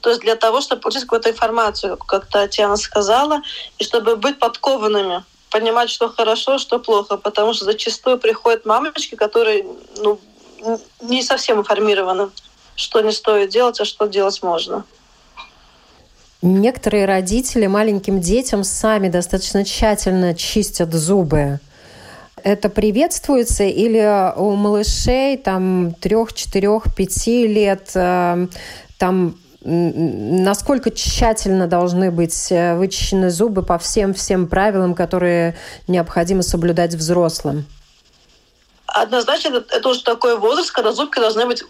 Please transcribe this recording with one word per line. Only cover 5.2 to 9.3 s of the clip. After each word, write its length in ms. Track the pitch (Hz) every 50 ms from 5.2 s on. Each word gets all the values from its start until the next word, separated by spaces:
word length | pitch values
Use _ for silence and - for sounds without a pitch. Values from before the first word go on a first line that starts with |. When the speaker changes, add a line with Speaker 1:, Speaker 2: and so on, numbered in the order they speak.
| 185 _ _ _ _ _
Speaker 1:
понимать, 400 | - 214 220 226 226 240 240 233
что 200 | - - 240 226
хорошо, 500 | - - 233 214 220 226 - - 269 269
что 180 | 269 - - 240
плохо, 380 | - - 226 202 208 - 208 196
потому 360 | - 202 208 - 208 220 233
что 120 | 214 202
зачастую 540 | 190 220 214 - 226 220 - _ 254 254 247
приходят 460 | - 220 226 220 - 233 233 220 -
мамочки, 500 | 214 214 240 285 311 294 - - - -
которые, 500 | 220 214 208